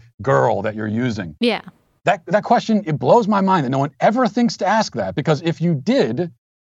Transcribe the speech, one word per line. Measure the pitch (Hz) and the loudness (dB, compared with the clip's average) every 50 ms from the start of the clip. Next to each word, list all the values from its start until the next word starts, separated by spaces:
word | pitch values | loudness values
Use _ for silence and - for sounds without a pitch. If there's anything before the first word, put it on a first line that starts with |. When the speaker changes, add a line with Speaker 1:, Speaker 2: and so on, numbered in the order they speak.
| - _ _ - | -12 _ _ -8
Speaker 1:
girl | 101 131 139 135 131 120 104 98 | -2 0 2 2 2 2 0 -2
that | 101 110 107 | -4 -6 -6
you're | 107 107 110 | -6 -6 -4
using. | 104 113 123 - 107 107 92 80 76 - | -4 -2 -2 -2 -4 -4 -8 -10 -6 -4
Speaker 2:
Yeah. | 226 240 208 - - - - _ _ _ _ _ - | -2 -2 -2 -4 -8 -14 -20 _ _ _ _ _ -2
Speaker 1:
That, | 165 196 180 - - | -2 -2 -2 -2 -2
that | 170 208 - | -2 0 2
question, | - 247 226 - - 220 202 - | 2 2 2 2 0 0 0 0
it | 156 151 - | -2 -4 -2
blows | 123 135 190 240 220 185 | 2 4 4 4 4 4
my | 214 196 | 0 0
mind | 190 190 190 175 139 | 2 2 2 2 0
that | 120 | 0
no | 139 135 | 0 -2
one | 139 151 - - | -2 -2 -2 0
ever | - 202 208 262 254 196 | 0 2 2 2 0 0
thinks | - 247 240 226 - - | 0 0 0 0 0 -2
to | 214 180 | -2 0
ask | 208 220 - - - | 0 0 0 -2 -4
that, | 117 98 95 92 | -6 -6 -4 -4
because | 151 143 165 151 135 | -4 0 0 0 0
if | 170 165 160 - | 0 -4 -4 -2
you | 156 175 165 | 0 0 -2
did, | 135 127 202 254 277 180 113 117 135 180 165 - _ _ _ _ _ | -2 0 0 2 2 2 0 -2 -4 -6 -6 -8 _ _ _ _ _